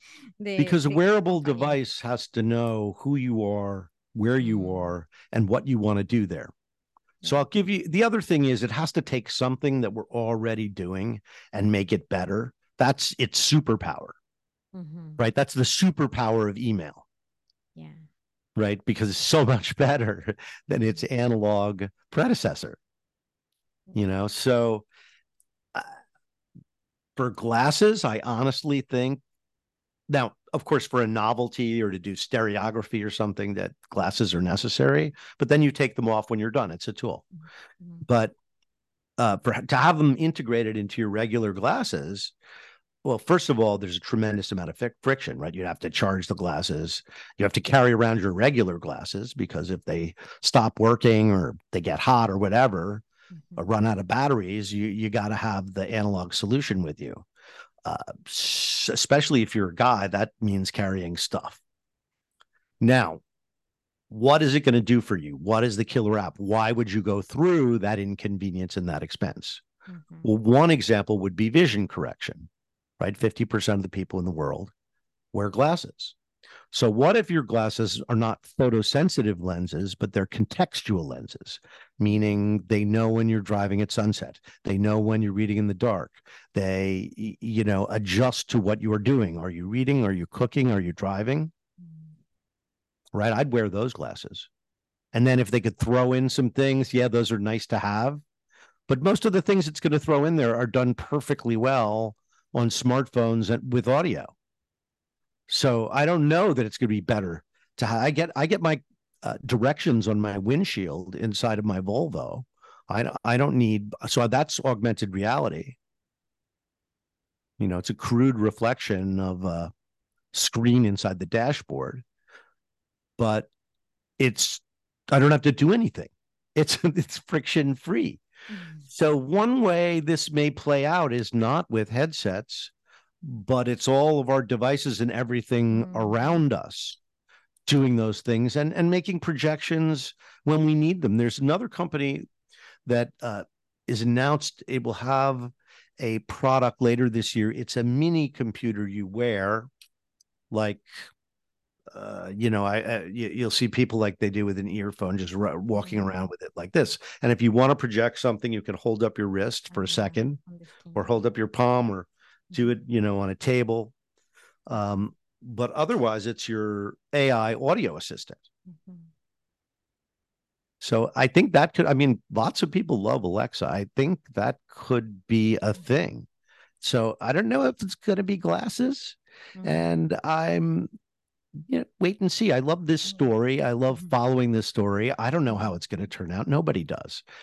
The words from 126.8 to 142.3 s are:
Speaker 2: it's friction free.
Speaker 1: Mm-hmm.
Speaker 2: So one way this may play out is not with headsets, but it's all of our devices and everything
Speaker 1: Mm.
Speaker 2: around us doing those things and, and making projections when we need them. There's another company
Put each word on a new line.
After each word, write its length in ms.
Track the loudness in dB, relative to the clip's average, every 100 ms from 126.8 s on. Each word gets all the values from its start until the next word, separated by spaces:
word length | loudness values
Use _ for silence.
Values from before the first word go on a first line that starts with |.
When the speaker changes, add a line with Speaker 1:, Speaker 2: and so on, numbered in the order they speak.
Speaker 2:
it's 340 | 0 0 -2 -6
friction 560 | -4 -4 0 0 0 -2
free. 440 | -2 -2 -2 -6 _ _ -16
Speaker 1:
Mm-hmm. 280 | -16 -16 -18 -10
Speaker 2:
So 280 | 0 2 2
one 460 | 0 2 2 2
way 380 | 2 4 2 0
this 320 | 0 -2 0
may 180 | 2 0
play 360 | 0 0 2 2
out 280 | 2 0
is 200 | -2 -2
not 360 | 0 2 0 0
with 200 | -2 -2
headsets, 840 | 0 -2 -2 -4 -4 -8 -14 -14 _ _ _ _ _
but 480 | -14 -8 0 0 0
it's 180 | 0 2
all 320 | 4 4 2
of 100 | 2
our 120 | 0
devices 580 | 0 0 0 0 -2 -2
and 120 | -2
everything 760 | -2 -2 -4 0 2 2 2 0
Speaker 1:
Mm. 60 | -2
Speaker 2:
around 560 | 0 0 2 2 2
us 460 | 0 -4 -12 -12 -14 _ _ _ _ _ _ 2
doing 280 | 4 6 4
those 240 | 2 -2
things 380 | 0 0 2 0
and, 160 | -2
and 180 | 2 2
making 300 | 2 0 -4
projections 920 | -2 0 0 -2 -2 0 0 0 -6 -14 -20 -6
when 220 | 0 4 4
we 100 | 4
need 260 | 2 2
them. 140 | 2 2
There's 240 | 0 0
another 300 | 0 0 -2
company 540 | -6 -4 -4 -4 -6 -10